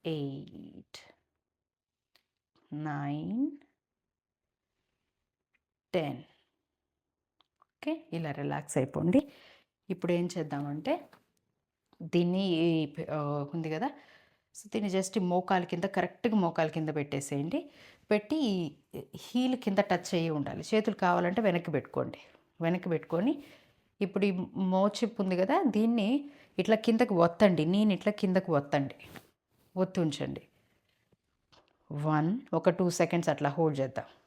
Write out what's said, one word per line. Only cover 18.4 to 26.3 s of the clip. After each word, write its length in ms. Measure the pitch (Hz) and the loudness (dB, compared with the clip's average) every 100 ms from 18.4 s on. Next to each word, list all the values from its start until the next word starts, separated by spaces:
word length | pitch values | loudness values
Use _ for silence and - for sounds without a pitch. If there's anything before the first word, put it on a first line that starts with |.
| 254 190 160 147 _ - - | 0 0 -4 -8 _ -16 -14
హీల్ 420 | - - 247 254 254 | -18 -4 0 0 0
కింద 220 | 233 196 | 0 0
టచ్ 360 | 202 180 - | 2 0 0
అయ్యి 160 | 180 165 | 0 0
ఉండాలి. 340 | 151 139 - 160 | -2 -4 -6 0
చేతులు 200 | 220 214 | 2 2
కావాలంటే 480 | 202 180 175 175 185 | 0 2 2 2 2
వెనక్కి 280 | 220 170 165 | 2 2 0
పెట్టుకోండి. 480 | 147 - - 127 - - _ _ _ | -4 -2 -4 -4 -8 -20 _ _ _
వెనక్కి 280 | 165 180 180 | -2 0 -2
పెట్టుకొని 560 | 160 - 165 226 285 - - _ _ _ _ | -4 -2 -2 0 -2 -6 -20 _ _ _ _
ఇప్పుడు 260 | 196 196 202 | -4 0 0
ఈ 40 | 180 180 | 0 -6
మోచిప్ 680 | - 190 185 202 196 226 220 | -2 0 4 2 2 -4 -2
ఉంది 160 | 190 180 | -2 2
కదా, 260 | 190 311 | 2 2
దీన్ని 680 | 330 214 226 233 202 277 285 | 2 2 2 2 2 0 -4